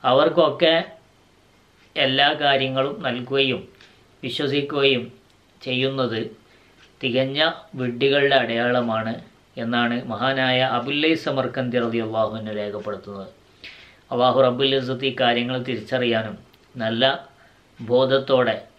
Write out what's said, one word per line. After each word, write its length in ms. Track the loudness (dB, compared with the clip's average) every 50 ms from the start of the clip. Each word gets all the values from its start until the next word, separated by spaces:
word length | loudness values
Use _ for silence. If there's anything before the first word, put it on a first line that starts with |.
| 2 4
അവർക്കൊക്കെ 600 | 4 6 4 4 4 4 2 2 2 2 4 4 4 2 0 -4 -14 -20 _ _ _ _ _ _ _ _ _ _ _ _ _ _ _ _ _ _ _ -2 0
എല്ലാ 220 | 0 2 2 2 2 2 2 2
കാര്യങ്ങളും 520 | 2 2 2 0 0 0 -2 -2 -2 -4 -6 -6
നൽകുകയും 560 | -6 -6 -6 -6 -2 0 0 2 0 0 -4 -6 -14 -20 -20 -20 -20 -20 _ _ _ _ _ -10
വിശ്വസിക്കുകയും 800 | -8 -6 -4 -4 -2 -2 -2 -2 -2 -2 2 2 2 2 2 -2 -6 -14 -20 _ _ _ _ _ _ _ _ -8
ചെയ്യുന്നത് 560 | -4 -2 0 0 0 0 -2 -2 -2 -2 -4 -6 -8 -10 -18 _ _ _ _ _ _ _ _ -20 _ _ _
തികഞ്ഞ 380 | -6 -2 0 0 0 0 0 0 0 0 0 -4 -16 -16 -8 -6
വിഡ്ഢികളുടെ 580 | -4 -4 -2 0 2 2 4 4 4 4 4 2 2
അടയാളമാണ് 720 | 2 0 0 0 2 2 0 0 0 -2 -2 -2 -4 -6 -8 -12 -20 _ _ _ _ _ -8 -6
എന്നാണ് 320 | -2 0 0 0 0 0 -4 -4 -6
മഹാനായ 480 | -6 -2 -2 0 0 2 2 2 2 2 2 2 0
അബുല്ലൈ 360 | -2 -2 -2 -2 0 2 2 2 0 -2
സമർക്കന്തി 520 | -2 -2 -2 -2 -2 -2 -4 -4 0 0 0 0
റളിയല്ലാഹു 500 | 0 0 -2 -2 -2 0 0 0 0 -2 -6
അൻഹു 140 | -8 -6 -6 -6
രേഖപ്പെടുത്തുന്നത്. 720 | -6 -6 -6 -8 -8 -8 -8 -8 -10 -14 -12 -12 -14 -14 -18 _ _ _ _ _ -20 -20 -20 -20 -20 -20 -20 _ _ _
അല്ലാഹു 260 | 0 2 2 4 6 6 4
റബ്ബുൽ 280 | 4 4 2 0 2 2
ഇസ്സത്ത് 300 | 0 0 -2 -4 -2 -2 -4
ഈ 40 | -2 0
കാര്യങ്ങൾ 360 | 0 2 2 0 -2 -2 -4 -6 -4 -6
തിരിച്ചറിയാനും 640 | -6 -8 -6 -4 -4 -2 0 0 0 -2 -2 -6 -10 -14 -18 _ _ _ _ _ _
നല്ല 280 | -6 -4 -4 0 2 2 0 0 -2 -8 -18 _ _ -20 _ _ _ _ _ _ -14 -4 0
ബോധത്തോടെ 680 | 2 2 4 4 2 0 2 2 2 4 4 2 0 -4 -8 -16 _